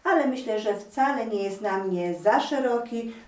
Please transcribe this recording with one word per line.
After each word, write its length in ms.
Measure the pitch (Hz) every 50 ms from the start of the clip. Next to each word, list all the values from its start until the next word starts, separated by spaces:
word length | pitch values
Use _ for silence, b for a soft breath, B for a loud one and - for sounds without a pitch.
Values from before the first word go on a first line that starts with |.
| B
ale 240 | - 370 320 269
myślę, 320 | 262 254 - - 226 214 214
że 160 | 214 214 208
wcale 500 | - - - - 262 269 277 269 247 220
nie 180 | 220 208 196 196
jest 180 | 196 190 -
na 160 | 214 196 185
mnie 360 | 190 190 190 180 175 175 175 165
za 260 | - - - - 285
szeroki, 760 | - - 302 269 254 240 240 240 233 - 233 233 226 226 B B B